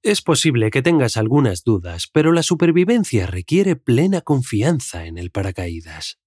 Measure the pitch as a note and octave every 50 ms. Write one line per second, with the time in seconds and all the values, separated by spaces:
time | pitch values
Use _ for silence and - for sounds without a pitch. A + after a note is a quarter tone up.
0 | - - G#3 - - - D#3 C3 - D#3+ C3 A#2+ A2 G#2+ - C3+ C3 E3+ E3+ D3+
1 | B2+ A2 - A2+ G#2+ A2 C3 D3 C3+ A2+ F#2 - _ A#2+ A2 F#2+ F2 F2 E2 F2
2 | - - _ D#3 D3+ D#3+ E3+ E3+ D#3 - F3+ D#3 F3 E3+ E3 F3+ F3+ F#3+ A#3+ A#3+
3 | G3 - - G#2+ F2+ F2 F2 F2+ F2 - D#3 F#3 G3 G3 E3 C3 _ - A#2+ B2
4 | E3 F#3+ G3 E3+ - - D3 C3+ B2 - - G2+ G#2 D#3+ - C3 - - - E2+
5 | E2 E2 E2 F2 F2 F2 _ G2 F#2+ G2 F2 - F2+ F2 E2 E2 E2 D#2+ D2+ D#2
6 | - - - _ _